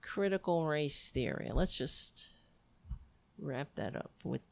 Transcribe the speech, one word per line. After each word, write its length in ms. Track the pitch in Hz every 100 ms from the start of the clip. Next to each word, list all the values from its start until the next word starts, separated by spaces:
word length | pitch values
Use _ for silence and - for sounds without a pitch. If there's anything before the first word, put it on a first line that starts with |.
critical 640 | - - 196 190 185 170 160
race 440 | 151 147 - -
theory. 380 | 131 120 - -
Let's 200 | 117 185
just 560 | - 127 - - - - - _ _ _ _ - - - _ _ -
wrap 360 | 147 127 143 -
that 200 | 101 -
up 160 | - -
with 200 | - - -